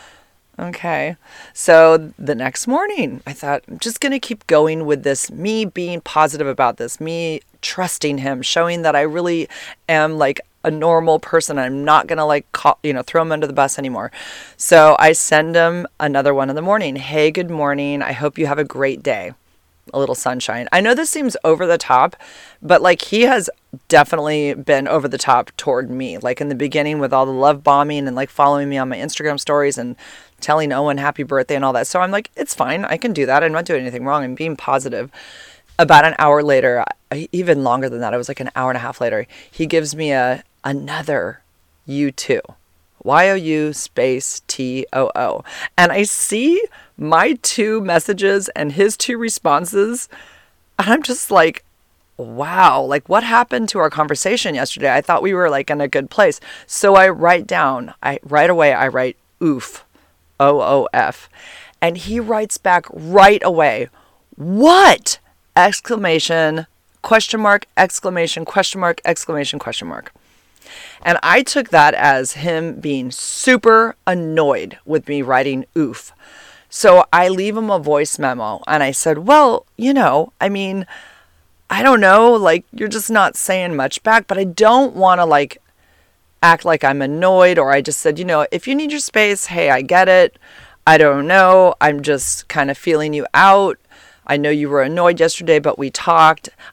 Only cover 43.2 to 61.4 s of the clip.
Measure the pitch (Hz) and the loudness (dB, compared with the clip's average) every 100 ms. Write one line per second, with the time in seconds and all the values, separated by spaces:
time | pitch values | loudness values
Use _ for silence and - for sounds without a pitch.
43.2 | 185 196 160 156 151 147 - - 131 131 | 2 0 -2 -4 -4 -6 -10 -4 -2 -2
44.2 | - - - - 127 127 - 131 131 - | -6 -12 -12 -8 -6 -6 -6 -4 -4 -2
45.2 | 117 64 - - - - 175 190 208 - | -6 -6 -12 -14 -8 0 0 0 -2 -4
46.2 | - 214 277 359 453 - _ - 156 160 | -4 -2 0 0 -2 -10 _ -10 0 2
47.2 | 220 302 - - 214 220 190 170 - 190 | 2 -2 -4 -2 -2 -2 0 -2 -2 -2
48.2 | 196 196 190 - 147 147 202 214 - 233 | 0 -2 -4 -8 -6 0 0 0 -6 -6
49.2 | 226 - 165 143 175 202 208 247 - - | -6 -4 0 0 -2 -2 -2 -4 -12 -20
50.2 | - _ _ _ _ - 190 262 294 247 | -20 _ _ _ _ -6 0 0 -2 -8
51.2 | - 196 165 - _ _ _ _ _ - | 0 2 2 0 _ _ _ _ _ -18
52.2 | 117 117 147 180 180 135 135 143 - 202 | -14 -10 -6 2 4 4 -2 -4 0 -2
53.2 | 233 233 240 247 220 196 156 151 151 151 | 0 0 0 -4 -4 -2 -2 -2 -4 -2
54.2 | 190 240 196 143 139 - 139 131 147 165 | -2 -4 -4 -4 -6 -4 0 0 0 -2
55.2 | 190 185 175 139 139 147 143 147 135 - | 0 0 0 -2 -4 -4 -2 -4 -4 2
56.2 | 190 - - - - - 202 196 190 160 | 2 0 -12 -20 -14 -2 4 6 6 4
57.2 | 170 180 208 175 143 131 123 - - 139 | 2 2 0 -2 -2 -2 -10 -10 -8 -8
58.2 | - 147 170 175 147 127 131 127 127 - | -2 2 4 4 4 2 0 -2 -4 -6
59.2 | _ - 170 135 - - _ _ _ _ | _ -4 -2 -2 -6 -20 _ _ _ _
60.2 | _ - 139 147 101 139 120 - 82 - | _ 0 2 2 2 0 0 -2 -2 -4
61.2 | - _ | -18 _